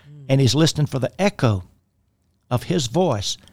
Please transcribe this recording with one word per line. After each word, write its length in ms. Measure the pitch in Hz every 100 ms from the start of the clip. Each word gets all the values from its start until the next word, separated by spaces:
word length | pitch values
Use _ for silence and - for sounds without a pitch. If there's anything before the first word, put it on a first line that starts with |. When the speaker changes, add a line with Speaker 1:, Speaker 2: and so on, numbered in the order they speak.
| -
Speaker 1:
Mm. 160 | 147 135
Speaker 2:
and 120 | 135
he's 140 | 127 143
listening 320 | 160 - 147
for 120 | 135
the 120 | - -
echo 420 | 202 - 120 98 - _ _ _ _ _ _ _ -
of 140 | 123
his 240 | - 175 117
voice 500 | 160 180 107 - - -